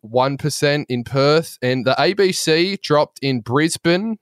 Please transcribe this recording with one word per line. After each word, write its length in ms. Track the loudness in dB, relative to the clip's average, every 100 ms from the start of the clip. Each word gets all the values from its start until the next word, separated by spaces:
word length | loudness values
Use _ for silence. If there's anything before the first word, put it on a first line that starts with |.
one 360 | -2 0 0 -2
percent 500 | -4 0 0 0 -2
in 160 | -6 -2
Perth, 520 | 0 2 2 0 -4
and 240 | -2 0 0
the 100 | 2
A 160 | 0
B 200 | 2 0
C 440 | 0 0 2 0 -4
dropped 380 | 0 0 0 -4
in 180 | -4 -4
Brisbane 800 | -2 0 0 0 0 0 -2 -8